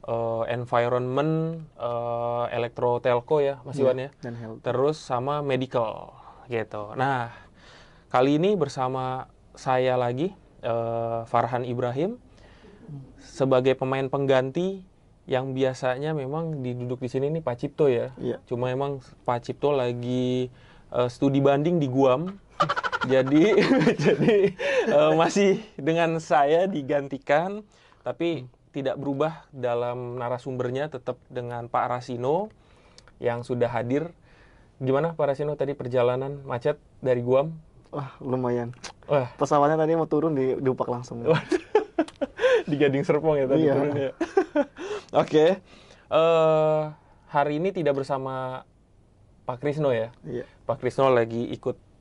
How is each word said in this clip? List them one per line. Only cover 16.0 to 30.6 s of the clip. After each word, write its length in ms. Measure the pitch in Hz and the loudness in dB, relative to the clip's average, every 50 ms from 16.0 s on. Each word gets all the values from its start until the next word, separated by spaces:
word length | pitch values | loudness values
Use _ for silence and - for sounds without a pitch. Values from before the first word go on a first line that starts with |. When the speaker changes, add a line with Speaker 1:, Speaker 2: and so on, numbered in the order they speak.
| 143 156 160 | -2 -4 -4
Speaker 1:
memang 480 | 151 135 135 143 160 165 160 156 139 | -4 -4 -4 -6 -6 -6 -6 -6 -6
diduduk 400 | 127 123 123 123 123 123 127 127 | -6 -6 -6 -6 -6 -6 -6 -6
di 80 | 131 120 | -6 -4
sini 240 | - 131 135 143 156 | -2 -2 -2 -2 -2
nih 80 | 165 | -2
Pak 140 | 160 127 120 | -4 -4 -4
Cipto 320 | 120 - 143 - - 156 139 | -4 -6 -8 -2 2 2 4
ya. 240 | 123 117 117 127 127 - | 4 2 -2 -4 -8 -6
Speaker 2:
Iya. 160 | 127 123 117 - - | -6 -6 -6 -6 -6
Speaker 1:
Cuma 240 | - 123 120 123 127 | -6 -4 -2 -2 -2
emang 320 | 127 135 139 143 143 135 - - - _ - | -2 -2 -2 -4 -6 -8 -12 -18 -20 _ -4
Pak 160 | - 123 120 | -2 -2 -2
Cipto 320 | - - 123 - - 143 147 | -4 -8 -6 -2 0 2 2
lagi, 800 | 131 123 123 120 120 120 120 127 127 127 127 127 127 127 123 - - - - - - - - - | 2 0 -2 -2 -4 -4 -2 -2 0 0 0 0 -2 -2 -6 -8 -20 -20 -20 -20 -20 -18 -6 -2
eh, 160 | 120 123 123 | 0 0 0
studi 320 | 123 - 139 139 139 139 | 0 0 0 2 2 4
banding 400 | 135 139 139 139 151 170 175 175 | 4 4 4 4 2 2 2 2
di 80 | 147 131 | 0 0
Guam. 400 | 123 135 135 131 123 139 165 185 196 - - _ - - | 2 4 4 4 4 2 0 -6 -8 -12 -20 _ -4 -4
<laughs> 320 | - - - - - - - - - | -2 -2 -2 -4 -4 -6 -6 -4 0
Jadi, 480 | 127 131 131 131 131 143 151 170 214 202 - 180 - 269 | 2 2 2 4 4 4 6 6 6 6 4 4 4 4
<laughs> 240 | 247 156 226 - - 147 | 4 4 2 2 4 2
jadi, 480 | 220 151 - - 240 214 202 190 196 190 - 523 571 554 523 403 | 2 2 4 4 4 4 4 4 2 0 -2 -2 0 0 2 2
eh, 240 | 233 196 147 151 156 156 160 | 4 4 4 4 6 4 4
masih 400 | 165 330 - 196 202 196 190 - - - - | 2 2 4 4 4 4 2 2 -2 -12 -14
dengan 480 | - 135 156 165 165 170 165 165 165 160 | -6 -2 -2 0 2 2 0 0 -4 -2
saya 480 | - 175 151 139 143 160 165 190 190 | 2 2 4 4 4 4 4 2 0
digantikan, 960 | 190 151 135 131 147 143 139 139 143 131 - - 143 151 170 190 202 214 208 _ _ _ _ _ _ _ | -2 -6 -4 -2 -2 -2 -2 -4 -10 -10 0 2 2 2 2 -2 -6 -10 -12 _ _ _ _ _ _ _
tapi 480 | _ 123 120 - 170 170 165 135 127 | _ -10 -6 -4 -2 -2 -2 -4 -8
Speaker 2:
Hmm. 240 | 127 _ _ _ _ | -14 _ _ _ _
Speaker 1:
tidak 240 | _ 143 135 135 - | _ -6 -4 -4 -4
berubah 480 | 143 135 139 143 135 151 156 160 160 - _ | -4 -4 -4 -2 0 -2 -2 -2 -8 -20 _
dalam 640 | - 135 123 123 120 120 120 120 123 123 123 120 120 | -12 -6 -4 -2 -2 -2 -2 -4 -4 -6 -8 -10 -8
narasumbernya, 720 | 127 120 120 123 123 - 139 127 123 | -6 -4 -4 -6 -6 -6 -8 -6 -4